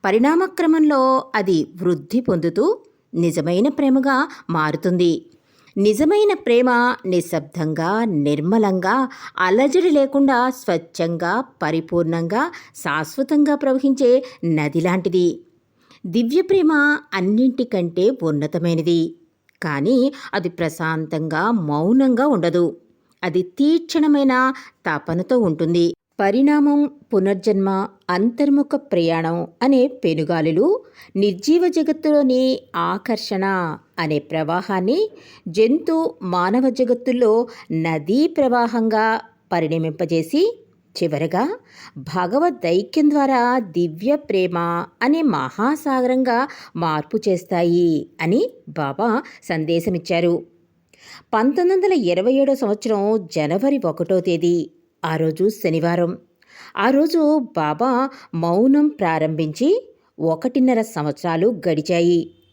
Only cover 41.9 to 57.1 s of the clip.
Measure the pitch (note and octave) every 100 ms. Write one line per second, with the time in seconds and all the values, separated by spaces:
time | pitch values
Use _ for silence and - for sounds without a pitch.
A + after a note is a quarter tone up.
41.9 | - C3+ E3+ F3+ B3 E4+ B3 E3+ F3 G3
42.9 | - D4 D4 C#4 C4 A#3+ B3+ G#3 E3 F3
43.9 | D#3+ G#3+ D4 D4 G3+ F3+ F3 E3+ E3+ -
44.9 | _ B3 D#4 D#4 D#3 C3 - A#3 D4+ D4+
45.9 | C4 B3+ B3+ B3+ A#3 C#4 - - E3 E3
46.9 | D3+ - A3 G#3 F3+ F3 F3 E3+ F3 F3
47.9 | D#3 - _ E3 A3 A#4+ - - D3 C#3+
48.9 | C#3 A#3 A3+ - - - E3 D#3 E3+ E3+
49.9 | F3+ - E3+ F3 E3+ - _ _ _ _
50.9 | _ - - _ G#3+ A#3 D4 F4+ F#4+ G4
51.9 | F#4 F3+ F3 G#3 C4+ C#4 C4+ A#3 G#3 A3+
52.9 | G#3 G3+ A3 F3 E3+ D3+ F3+ C4 C#4 F3
53.9 | D#3 E3+ F#3 F3+ E3+ E3+ F3 D#3 _ _
54.9 | _ E3 D#3+ D#3+ D#3 F#3+ G#3 F3+ D#3+ E3+
55.9 | F3 E3+ F3 _ _ _ - - - G#3+
56.9 | C#4 D#4